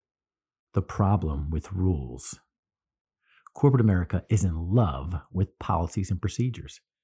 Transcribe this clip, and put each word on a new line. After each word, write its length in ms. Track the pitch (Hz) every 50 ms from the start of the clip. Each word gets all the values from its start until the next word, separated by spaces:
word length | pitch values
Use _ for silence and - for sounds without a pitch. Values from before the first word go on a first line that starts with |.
| _ _ _ _ _ _ _ _ _ _ _ _ _ _
the 100 | - 101
problem 680 | 95 - - - 101 95 104 87 85 78 73 71 73 76
with 200 | 78 76 - -
rules. 680 | 95 90 92 92 87 73 65 60 62 - - - - - _ _ _ _ _ _ _ _ _ _ _ _ _ _ _ _ _ _ _ _ _ - -
Corporate 260 | - 143 139 131 123
America 460 | 110 107 95 87 87 - - 87 - -
is 140 | 113 95
in 140 | 95 90 80
love 580 | 80 82 87 104 123 110 80 65 65 69 85 87 80 - _
with 280 | - 92 95 - _ -
policies 500 | - - 90 82 87 - - 104 92 -
and 100 | 95 85
procedures. 600 | - 98 - - 120 127 113 - 73 - - - _ _ _ _